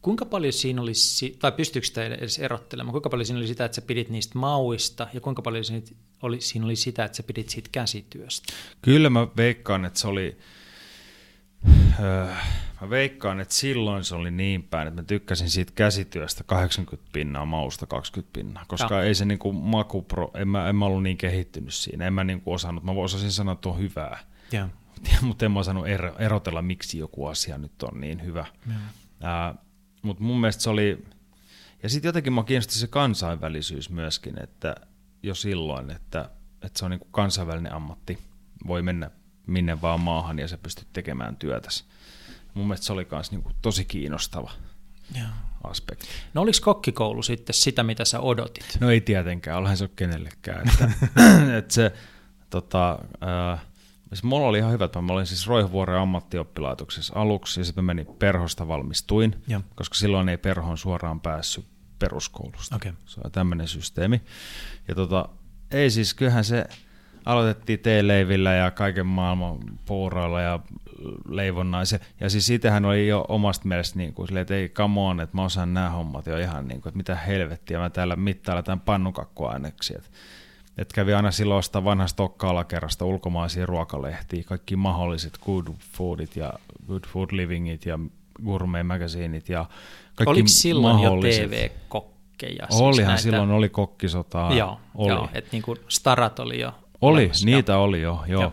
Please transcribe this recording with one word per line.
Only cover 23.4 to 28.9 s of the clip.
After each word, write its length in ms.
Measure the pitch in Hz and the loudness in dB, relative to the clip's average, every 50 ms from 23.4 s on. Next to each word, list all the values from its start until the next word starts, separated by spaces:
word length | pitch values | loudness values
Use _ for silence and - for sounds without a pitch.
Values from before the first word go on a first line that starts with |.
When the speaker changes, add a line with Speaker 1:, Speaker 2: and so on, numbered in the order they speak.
| 101 95 | -2 -2
Speaker 2:
että 160 | 92 - - - | -4 -4 -4 -6
on 100 | 90 85 | -4 -2
hyvää. 400 | 98 95 - - 78 69 - - - - - - - - | -4 -4 -4 -8 -8 -8 -10 -14 -16 -20 -20 -20 -14 -6
Speaker 1:
Joo. 160 | 117 107 98 92 - - - _ - | -6 -4 -4 -4 -8 -12 -20 _ -20
Speaker 2:
<laughs> 260 | - - - - - | -8 2 4 4 4
Mut 200 | - 123 104 - | 4 2 0 0
en 80 | 117 107 | 0 2
mä 60 | 101 98 | 2 2
osannut 280 | 95 90 95 95 80 | 0 0 -2 -2 -2
ero-, 300 | 85 101 92 85 87 80 - | -2 -2 -2 -2 -6 -4 -2
erotella, 440 | 110 107 107 104 - 92 82 80 | 0 0 0 0 0 -2 -4 -2
miksi 360 | 85 90 92 87 - - - 82 | -2 -2 -4 -4 -6 -10 -8 -8
joku 280 | 78 76 - 73 69 | -8 -8 -8 -8 -8
asia 320 | 73 78 - - - 76 69 | -6 -4 -6 -6 -6 -6 -10
nyt 240 | 73 73 - - | -10 -12 -10 -10
on 180 | - 58 55 57 | -10 -10 -8 -8
niin 240 | 67 76 82 87 82 | -8 -8 -8 -8 -8
hyvä. 220 | 90 82 85 80 - _ _ _ 120 | -8 -8 -8 -10 -10 _ _ _ -8
Speaker 1:
Joo. 80 | 113 110 104 107 | -8 -8 -8 -12